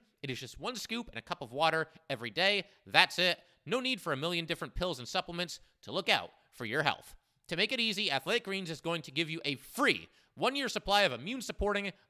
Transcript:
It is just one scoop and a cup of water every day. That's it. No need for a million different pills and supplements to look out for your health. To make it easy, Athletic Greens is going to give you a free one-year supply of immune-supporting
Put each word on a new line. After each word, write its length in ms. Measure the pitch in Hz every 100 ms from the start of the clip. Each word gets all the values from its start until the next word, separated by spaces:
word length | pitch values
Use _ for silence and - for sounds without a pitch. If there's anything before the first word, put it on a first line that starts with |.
| _ _
It 80 | 139
is 80 | 123
just 220 | 127 -
one 160 | 175 247
scoop 320 | - 226 233
and 100 | 117
a 40 |
cup 180 | - 175
of 120 | 120
water 360 | 127 160 160 156 - -
every 200 | 127 117
day. 340 | 110 190 202 185 _ -
That's 320 | 135 180 -
it. 200 | 180 170 - _
No 160 | - 226
need 220 | 254 247
for 100 | -
a 60 | 135
million 260 | 156 175
different 300 | 165 170 151
pills 240 | - 180 139
and 100 | 120
supplements 520 | 190 - 170 175 - - _
to 80 | -
look 180 | 143 170
out 200 | 170 87 - _
for 140 | - 117
your 160 | 127
health. 320 | 147 104 - - _ _ -
To 80 | 165
make 160 | 214
it 80 | 262
easy, 320 | 226 196 208
Athletic 320 | 139 165 233
Greens 260 | 233 190 170
is 120 | 156
going 180 | 165 170
to 80 | 151
give 200 | 139 165
you 100 | 160 143
a 100 | 135
free 520 | - - 269 113 80 _ _
one-year 340 | - 202 277 262
supply 340 | 214 - 202
of 100 | 196
immune-supporting 800 | 120 151 262 214 - 202 202 202 - _